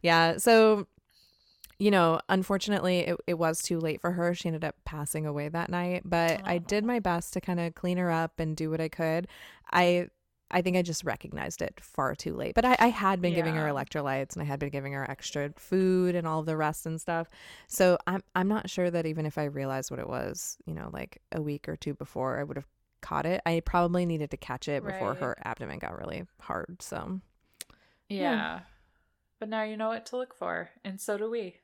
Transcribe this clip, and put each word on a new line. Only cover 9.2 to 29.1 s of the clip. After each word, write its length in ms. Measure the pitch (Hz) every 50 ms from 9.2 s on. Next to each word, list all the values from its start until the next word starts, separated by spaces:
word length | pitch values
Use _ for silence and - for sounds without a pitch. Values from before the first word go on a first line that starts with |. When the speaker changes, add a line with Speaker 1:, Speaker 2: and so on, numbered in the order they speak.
| 180 - - - - - - - _ -
Speaker 1:
I, 360 | - 175 180 175 175 175 175 - _ _ _ _ _ _ _ _
I 120 | - 180
think 140 | 175 185 180 185
I 40 |
just 220 | 175 175 156 - -
recognized 580 | 165 110 - - - - - 65 - 160 -
it 160 | 82 - - -
far 340 | - - - - 135 135 -
too 200 | - - - -
late. 200 | - - - -
But 100 | 226 240
I, 120 | 254 247 -
I 80 | 233 240
had 320 | 226 - 202 190 196 180
been 140 | 175 175 170
giving 220 | 165 160 160 160
her 100 | 156 156
Speaker 2:
Yeah. 60 | 151
Speaker 1:
electrolytes 600 | 143 135 135 - - 151 143 139 135 135 135 - -
and 80 | 175
I 40 | 156
had 140 | 147 139 143
been 100 | 151 143
giving 240 | 143 143 135 139 139
her 160 | 139 135 -
extra 420 | 135 - - - - 147 143 143 151
food 580 | - - - 185 190 185 185 185 185 180 180 175
and 120 | 175 165
all 160 | 160 156 160
the 140 | 156 160 156
rest 300 | 156 156 151 156 - -
and 140 | 160 160 160
stuff. 280 | - - 170 165 165 - - - - - - - - -
So 300 | - - 190 180 175 - -
I'm, 160 | - 185 196 - _ _
I'm 140 | 185 185 196
not 220 | 214 220 - 185
sure 200 | - - 180 175
that 160 | 170 170 165
even 200 | 160 156 160 156
if 120 | 151 - 160
I 60 | 151
realized 460 | 143 143 139 135 135 131 135 131 -
what 100 | 127 127
it 80 | - -
was, 480 | - 127 - - - - - - - _ -
you 80 | - 160
know, 160 | - - -
like, 280 | - - - - - - _ _
a 100 | - 165
week 260 | 151 151 143 143 - -
or 80 | 156
two 180 | - - 147 147
before 440 | _ 135 - - - 131 131 127 135
I 40 | 143
would 120 | - -
have 100 | 143 131 _ _ _ _ _ _ _
caught 240 | - - - 147 143
it, 160 | 165 180 - -
I 140 | 165 170 165 -
probably 400 | - - 175 175 170 175 180 180
needed 240 | 170 165 156 151 143
to 40 | - -
catch 300 | - - 127 131 - -
it 160 | 147 135 208
before 300 | 208 190 190 190 - 135
Speaker 2:
Right. 20 |
Speaker 1:
her 200 | - 143 127 - - -
abdomen 340 | - 117 - - - 71 -
got 180 | - - - -
really 260 | - - - - 175 - _ _
hard. 420 | - - - 87 - - 180 -
So, 380 | - - - - - - 185 190 - _ _ _ _ _ _ _ - _ - _ _ _ _ _ _ _
Speaker 2:
Yeah. 340 | 202 196 185 170 - -
Speaker 1:
yeah. 180 | 160 160 165 175 180 - - _ _ _ _ _ _ _